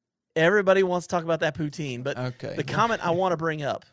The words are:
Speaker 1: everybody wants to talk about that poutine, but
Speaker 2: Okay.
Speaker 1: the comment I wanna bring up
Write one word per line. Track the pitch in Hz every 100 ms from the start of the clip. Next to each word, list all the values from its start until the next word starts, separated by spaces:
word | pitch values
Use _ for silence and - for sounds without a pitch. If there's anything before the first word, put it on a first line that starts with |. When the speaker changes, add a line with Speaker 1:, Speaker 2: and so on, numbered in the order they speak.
| _ _ _ 160
Speaker 1:
everybody | 165 208 190 190
wants | 185 180 -
to |
talk | 180 165
about | 160
that | 160 -
poutine, | 151 156 143 120
but | 139 131
Speaker 2:
Okay. | 127 - 117 -
Speaker 1:
the |
comment | 135 190 233 220 170
I |
wanna | 170 190 160
bring | 165 156
up | 139 - -